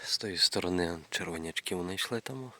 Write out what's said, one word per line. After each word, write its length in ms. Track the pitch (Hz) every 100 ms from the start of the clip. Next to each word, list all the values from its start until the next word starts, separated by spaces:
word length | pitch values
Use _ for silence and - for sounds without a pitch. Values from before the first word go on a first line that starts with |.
з 140 | - -
тої 200 | 107 87
сторони 540 | - 104 90 90 85
он 120 | 85 80
червонячки 640 | - 92 82 82 - -
вони 200 | 92 90
йшли 260 | 95 - 117
там. 320 | - 131 127 -